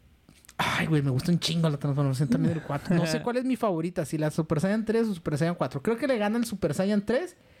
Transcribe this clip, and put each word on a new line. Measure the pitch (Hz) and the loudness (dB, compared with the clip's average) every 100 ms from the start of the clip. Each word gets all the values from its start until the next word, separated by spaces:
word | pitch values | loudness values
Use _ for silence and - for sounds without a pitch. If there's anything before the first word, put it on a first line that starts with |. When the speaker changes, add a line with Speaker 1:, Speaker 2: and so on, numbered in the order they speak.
| _ _ - - - - | _ _ -20 -20 -18 -6
Speaker 1:
ay, | - - 160 | -2 -2 2
güey, | 151 | 2
me | 139 | 2
gusta | 127 175 | 0 2
un | 170 | 0
chingo | - 165 160 | 2 0 0
la | 143 | 0
transformación | 143 139 139 131 156 | 0 0 0 2 0
también | 240 - | 2 2
del | 165 | 0
cuatro. | - 143 - | -4 -6 0
No | 170 170 | 2 2
sé | 156 | 0
Speaker 2:
<laughs> | |
Speaker 1:
cuál | 196 240 | -2 -2
es | |
mi | 262 254 | 0 0
favorita, | 220 165 170 180 | 0 0 -2 -4
si | 147 156 | -4 -2
la | 151 | -2
Super | - 156 151 | 0 0 0
Saiyan | 190 226 | 2 0
tres | 220 226 226 | 0 0 0
o | |
Super | 170 165 147 | -2 -4 0
Saiyan | 165 | 0
cuatro. | 175 139 143 | 0 -4 -2
Creo | - 226 | -2 -2
que | 277 | 0
le | 208 | 0
gana | 208 233 | 0 0
el | |
Super | 233 196 156 | -2 -2 -2
Saiyan | 147 190 208 | 0 2 2
tres, | 202 247 359 - - - | 2 -2 -2 -12 -20 -20